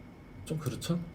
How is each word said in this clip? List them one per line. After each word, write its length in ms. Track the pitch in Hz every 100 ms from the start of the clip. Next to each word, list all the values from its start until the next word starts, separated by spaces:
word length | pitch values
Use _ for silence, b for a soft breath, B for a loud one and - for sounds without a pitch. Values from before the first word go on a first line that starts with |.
| - - - - -
좀 120 | 156
그렇죠? 400 | - - - 175 -